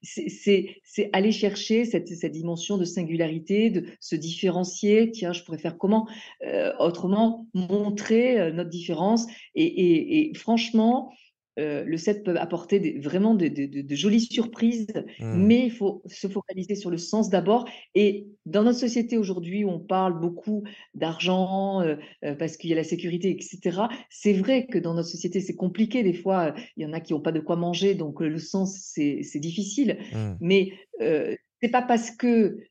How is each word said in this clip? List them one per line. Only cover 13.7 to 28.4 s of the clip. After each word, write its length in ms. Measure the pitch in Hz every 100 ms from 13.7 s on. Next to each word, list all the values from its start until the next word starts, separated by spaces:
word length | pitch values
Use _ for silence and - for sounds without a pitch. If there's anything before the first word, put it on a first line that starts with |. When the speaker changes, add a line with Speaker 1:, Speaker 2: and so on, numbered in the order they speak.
| 139
Speaker 1:
de 140 | 139 175
jolies 260 | 196 226 233
surprises, 540 | - 226 - 233 233 214 208 - -
Speaker 2:
Hmm. 140 | 113 175 202
Speaker 1:
mais 180 | 240 254
il 60 |
faut 320 | - 196 - -
se 220 | - 190
focaliser 480 | 196 - 185 185 202
sur 160 | 185
le 80 | 170
sens 320 | 170 214 196
d'abord. 340 | 185 170 233 240 - - 185
Et 320 | 208 - - - 160
dans 160 | 190
notre 160 | 226 240
société 400 | 247 233 233 233
aujourd'hui, 460 | 196 180 170 202 202
où 40 |
on 80 | 170
parle 400 | - 190 185 165
beaucoup 440 | 170 175 - 214 208 - -
d'argent, 880 | 147 160 165 175 185 185 190 196 196
euh, 140 | 170 147 - -
euh, 120 | 147 143
parce 220 | 165 -
qu'il 120 | 165
y 40 |
a 20 | 160
la 80 |
sécurité, 460 | 156 170 175 170 190
et 100 | -
cetera, 480 | - - 190 175 233 - -
c'est 220 | - 208
vrai 340 | 190 208 262 262
que 100 | 190
dans 160 | 165
notre 160 | 170 170
société, 320 | - 180 196
c'est 140 | 185 -
compliqué 480 | 185 190 220 254
des 100 | 196
fois. 400 | 170 190 190 160 - - -
Il 80 |
y 20 | 156
en 80 |
a 60 | 160
qui 160 | 165 156
ont 60 |
pas 100 | 165
de 80 | 160
quoi 160 | 156 170
manger, 400 | 175 170 196 190
donc 240 | 156 147
le 160 | 156
sens, 400 | 156